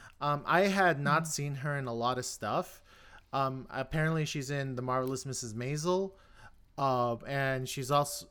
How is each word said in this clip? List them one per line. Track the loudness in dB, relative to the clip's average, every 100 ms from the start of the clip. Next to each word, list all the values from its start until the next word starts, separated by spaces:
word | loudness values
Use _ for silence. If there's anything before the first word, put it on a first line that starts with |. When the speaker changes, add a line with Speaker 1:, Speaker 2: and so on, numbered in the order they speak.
| -20 -4
Speaker 1:
Um, | -2 0 2
I | 4
had | 6 6 4 4
not | 4 2
Speaker 2:
Mm-hmm. | 2
Speaker 1:
seen | -4 -4 -4
her | -4 -4
in | -4
a |
lot | -2 0 0
of | -4
stuff. | -4 -2 -2 -2 -10 -20 -20 -20 -20 -6
Um, | -2 0 -2 -8
apparently | -6 -2 0 2 2 0
she's | -4 -4
in | -4 -2 -2
The |
Marvelous | 0 0 0 -2 -4
Missus | -6 -6
Maisel. | -6 -4 -2 2 2 0 -6 -20 -20 -20 -20 -14 -2
Uh, | 2 4 2 0 -2
and | -2 0 -2 -4
she's | -4 2
also, | 2 2 -4 -12